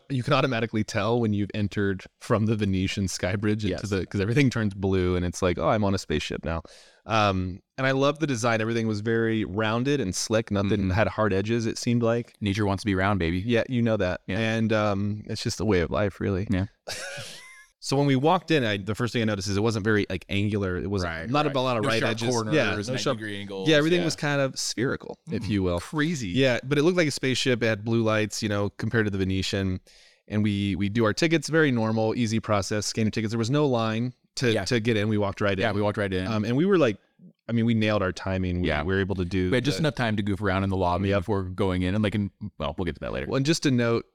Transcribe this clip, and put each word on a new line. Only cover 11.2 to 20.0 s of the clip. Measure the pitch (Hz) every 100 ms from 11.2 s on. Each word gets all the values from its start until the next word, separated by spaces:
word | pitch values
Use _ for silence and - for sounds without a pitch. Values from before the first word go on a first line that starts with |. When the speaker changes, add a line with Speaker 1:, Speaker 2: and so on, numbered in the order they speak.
| 107
Speaker 1:
edges, | 95 104 117 113
it | -
seemed | - 120
like. | 117 117 117 _
Speaker 2:
Nature | 104 98 104
wants | 98
to | 107
be |
round, | 95 95 104
baby. | 82 90
Speaker 1:
Yeah, | 110 113 -
you | 123
know | 117 110
that. | 90 87 -
Speaker 2:
Yeah. | 95
Speaker 1:
And, | 110 113 110
um, | 110 107 98 104 107 -
it's | 110
just | 120 -
a | 98
way | 92
of | 80
life, | 67 101 -
really. | 98 95 104
Speaker 2:
Yeah. | 92 95 - -
Speaker 1:
<laughs> | - - - - - 1017 - - _ -
So | 135
when | 143
we | 131
walked | 147 180 -
in, | 160 113
I, | 101
the | 95 107
first | 120
thing | 123
I | 110
noticed | 101 95
is | 98
it |
wasn't | 113 110 101
very, | 107